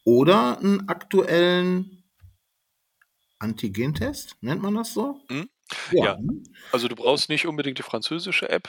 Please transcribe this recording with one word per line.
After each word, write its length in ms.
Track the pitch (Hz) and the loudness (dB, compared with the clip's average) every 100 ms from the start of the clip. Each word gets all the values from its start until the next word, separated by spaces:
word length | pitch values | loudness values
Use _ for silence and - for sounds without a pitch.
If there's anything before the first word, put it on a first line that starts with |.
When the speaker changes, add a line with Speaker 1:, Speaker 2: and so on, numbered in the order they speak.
Speaker 1:
oder 540 | - 120 143 202 247 - | 4 6 6 6 4 0
einen 280 | 196 202 196 | 2 2 0
aktuellen 1160 | - - 190 - 170 175 180 180 180 190 - _ _ - _ _ _ _ _ _ _ _ _ _ - | -8 -2 2 4 4 4 4 2 0 -4 -12 _ _ -20 _ _ _ _ _ _ _ _ _ _ -10
Antigentest, 1000 | 107 110 107 95 131 151 247 285 - - | -8 -4 -6 -2 -2 -2 -4 -6 -12 -12
nennt 200 | 113 180 | -6 -4
man 120 | 202 | -2
das 180 | 208 226 | -4 -4
so? 260 | 208 269 277 - | -4 -6 -6 -10
Speaker 2:
Mhm. 200 | 139 170 _ - - - | -10 -10 _ -16 -12 0
Speaker 1:
Ja, 120 | 131 | 2
Speaker 2:
Ja. 120 | 101 98 | 2 0
Speaker 1:
ne? 220 | 135 302 - - - | -4 -6 -10 -20 -4
Speaker 2:
Also 160 | 127 117 | -2 -2
du 60 | |
brauchst 340 | 117 127 143 - | -2 2 2 0
nicht 160 | 151 170 | -2 -2
unbedingt 320 | 151 139 131 | -2 -4 -6
die 40 | |
französische 680 | - 113 - 165 185 - - | -6 -6 -4 -6 -4 -4 0
App, 180 | - | -2